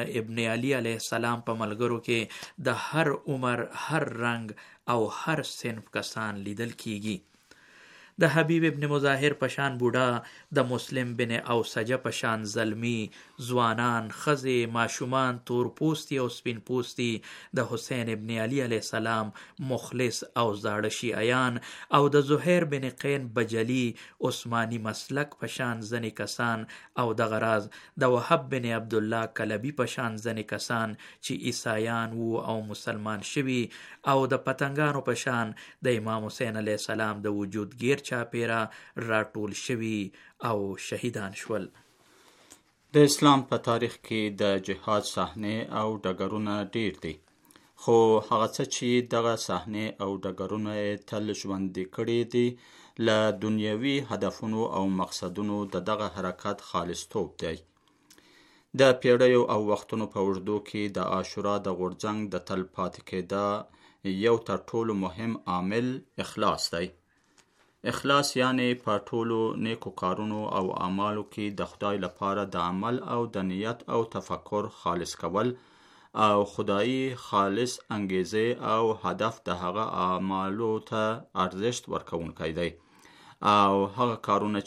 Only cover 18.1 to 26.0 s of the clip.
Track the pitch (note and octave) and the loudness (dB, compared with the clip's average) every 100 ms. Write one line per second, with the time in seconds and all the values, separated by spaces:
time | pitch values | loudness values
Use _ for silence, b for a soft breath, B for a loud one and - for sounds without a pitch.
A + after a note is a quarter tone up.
18.1 | A2 A2 A2+ A2+ C#3 A#2+ A2 - A2+ A2+ | -4 -4 -2 -2 0 0 -2 -2 -2 0
19.1 | A2+ G#2 - B B C3+ A#2 - B2 B2 | 0 -2 -8 B B -4 -4 -4 -2 -2
20.1 | - - B2 A#2 G#2 A2 G#2 G#2+ - A#2+ | -2 -4 0 0 0 -2 0 -2 -2 -4
21.1 | G#2 A2+ B2+ B2+ A#2+ B B B D3 C#3+ | 0 2 2 2 -2 B B B 4 6
22.1 | D3 C#3 D3 D#3 F3 D#3+ C#3 C3 B2+ C#3 | 6 4 2 4 4 2 -2 -4 -4 -2
23.1 | C#3 B2 A2 A2 A2+ A2+ B2+ A#2+ - B | -2 -2 0 0 0 2 2 0 -2 B
24.1 | B B2+ - - A#2 A2+ A#2 A2 G#2 - | B -4 -4 -2 -2 0 -2 -4 -6 -4
25.1 | C3+ D3 - A#2 - B2 A2+ G#2 A#2 | -4 -4 -6 -8 -4 -4 -4 -4 -4